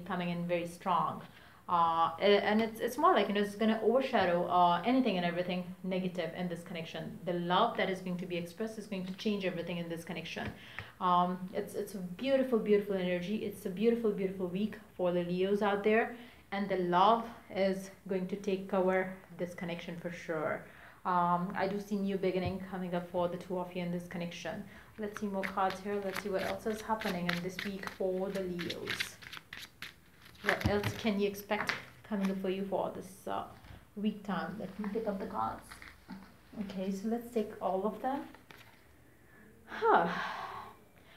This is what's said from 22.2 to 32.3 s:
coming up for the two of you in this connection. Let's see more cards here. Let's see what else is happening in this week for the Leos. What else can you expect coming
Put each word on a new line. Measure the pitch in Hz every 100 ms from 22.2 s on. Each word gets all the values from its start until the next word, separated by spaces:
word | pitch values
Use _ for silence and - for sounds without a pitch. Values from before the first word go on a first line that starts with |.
| 185 180 180 185 185
coming | 185 180 175
up | 175
for | 185 175
the | 175
two | - 180
of | 180 185
you |
in | 175
this | 175 175
connection. | 180 170 - 170 - 202 - - -
Let's | 208 -
see | 208
more | 190
cards | 190 190 190 190
here. | 208 202 190
Let's | 185
see | 208
what | 190
else | - 196 -
is | 214
happening | - 220 214 180 175
in | 175
this | 175 185 208
week | 190 - -
for | 190 185 190
the | 190
Leos. | 180 175 170 - - - - - - - - - - - - - - - - - -
What | - -
else | 208 202 -
can | 226 202
you | 202
expect | 196 - 208 - - - - -
coming | 208 190